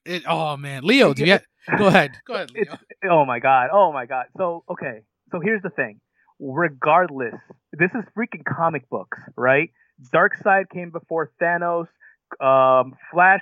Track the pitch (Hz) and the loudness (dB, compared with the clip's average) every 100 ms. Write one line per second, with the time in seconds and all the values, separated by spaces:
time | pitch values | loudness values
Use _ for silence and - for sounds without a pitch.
0 | - 175 143 165 156 143 139 139 151 269 | -12 -10 -6 -4 -4 -8 -10 -8 0 4
1 | 220 135 147 202 - _ - - 202 190 | 4 2 2 2 0 _ -6 0 4 4
2 | 143 - - 214 156 220 190 - - - | 2 -4 -12 -10 -8 -6 -8 -8 -20 -8
3 | 196 170 135 120 131 131 123 196 185 139 | 0 2 2 0 2 2 2 2 2 0
4 | 120 131 123 - 180 170 - 180 151 110 | -8 -8 -10 -6 -6 -6 -12 -12 -10 -12
5 | _ _ _ 180 175 220 185 - 120 107 | _ _ _ -6 -4 -4 -4 -6 -8 -10
6 | _ _ _ - 143 135 170 131 151 165 | _ _ _ -16 -10 -4 -4 -2 2 4
7 | 180 135 117 - _ - _ 143 185 254 | 2 -4 -8 -10 _ -20 _ -2 -2 -2
8 | - - 233 180 - 139 165 147 - 113 | -10 -8 -8 -8 -8 -4 -4 -4 -8 -10
9 | 92 - - - 123 135 165 _ _ _ | -10 -16 -16 -4 2 2 0 _ _ _
10 | 127 160 202 - 214 196 185 170 175 160 | -2 2 2 0 0 0 0 -8 -12 -14
11 | - 165 151 - 170 175 175 170 170 _ | -8 -6 -6 -4 -2 0 -2 -4 -6 _
12 | _ _ - - 135 135 131 131 127 131 | _ _ -20 -4 2 4 6 4 2 -6
13 | - 165 180 190 | -6 2 4 4